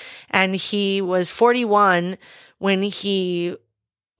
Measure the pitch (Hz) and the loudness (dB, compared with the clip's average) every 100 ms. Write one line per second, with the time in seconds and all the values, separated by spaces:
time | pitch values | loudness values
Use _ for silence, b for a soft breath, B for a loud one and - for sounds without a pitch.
0 | B B B 190 190 190 - 202 196 196 | B B B 0 0 -2 -2 -2 0 -2
1 | 180 185 175 - 233 247 226 208 202 175 | 0 0 -2 2 2 4 2 4 4 4
2 | 180 190 B B B B 196 190 202 - | 0 -8 B B B B -2 0 -2 -4
3 | 202 190 180 175 175 - _ _ _ _ | -2 -2 -2 -2 -4 -8 _ _ _ _
4 | _ | _